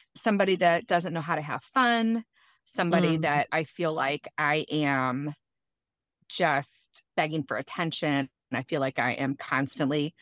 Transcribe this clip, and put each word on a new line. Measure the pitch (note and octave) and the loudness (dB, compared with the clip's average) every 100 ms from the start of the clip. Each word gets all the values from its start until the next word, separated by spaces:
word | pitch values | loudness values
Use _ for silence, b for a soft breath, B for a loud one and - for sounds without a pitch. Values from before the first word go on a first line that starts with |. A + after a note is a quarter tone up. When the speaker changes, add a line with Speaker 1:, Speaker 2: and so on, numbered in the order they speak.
| b | b
Speaker 1:
somebody | - A3+ G3+ F#3+ F3+ | -6 0 2 2 4
that | F3 E3+ - | 4 4 2
doesn't | F3 E3+ | 0 0
know | E3 | -4
how | D#3 | -4
to | D#3 | -4
have | D3 B2 | -4 -8
fun, | - C4 A#3+ A#3 A3+ A3+ - b b b | -4 2 4 4 2 -2 -4 b b b
somebody | b - F3 F3 E3+ D#3+ | b -2 2 4 4 2
Speaker 2:
Mm. | |
Speaker 1:
that | D#3 D3 - | 2 0 0
I | D#3 | -2
feel | D#3 - E3 | -4 -4 -2
like | D#3 C3+ D3 - - | -2 -2 -4 -6 -4
I | D3+ D3+ - | 0 0 -2
am | D3+ C#3+ C3+ C3 B2+ D3 D3 _ _ _ _ _ _ _ _ - | -2 0 2 0 -2 -6 -10 _ _ _ _ _ _ _ _ -12
just | - E3+ C#3 C#3 _ _ - - - | -2 0 0 -4 _ _ -20 -8 -2
begging | D#3 D#3+ | -2 -2
for | C3+ A2 | -4 -4
attention. | - - E3 - D#3 C#3 C3+ _ _ | -6 -4 -4 -2 -2 0 -2 _ _
And | B2 | -6
I | |
feel | C3 D#3 | -4 -2
like | C3+ C#3 | -2 0
I | B2 | -2
am | - C3+ C#3 | 0 -2 -4
constantly | - C3+ C3+ - C#3 D3+ D3 - | -4 -2 -2 -2 0 0 -2 -6